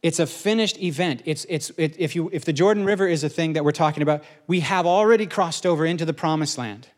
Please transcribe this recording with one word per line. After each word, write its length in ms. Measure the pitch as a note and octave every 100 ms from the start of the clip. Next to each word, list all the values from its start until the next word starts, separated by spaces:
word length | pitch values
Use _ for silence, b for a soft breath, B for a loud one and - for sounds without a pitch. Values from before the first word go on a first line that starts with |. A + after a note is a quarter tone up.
It's 140 | E3+ D#3+
a 80 | D#3
finished 520 | - G3+ A3 G#3+ -
event. 400 | F#3 D3 F3 C#3
It's, 220 | - D3+ -
it's, 220 | D#3+ - -
it, 180 | D#3+ D#3+
if 160 | D#3+
you, 140 | E3+ E3
if 140 | E3+
the 80 | -
Jordan 320 | C#3+ F#3+ G#3+
River 240 | G3 G3+ F#3+
is 160 | E3
a 60 | D3
thing 240 | - D#3+
that 100 | D#3
we're 80 | D3
talking 300 | D3 D#3 D3+
about, 200 | D3 D3 B B -
we 140 | F3+
have 240 | D3 F#3+
already 400 | F3 F3+ G#3+ A3+
crossed 400 | G#3 - F3 D3+
over 220 | F#3 E3 D#3+
into 180 | E3+
the 80 | D#3+
promised 460 | D#3 D#3+ D#3 D3 -
land. 300 | A#2+ G2+ B2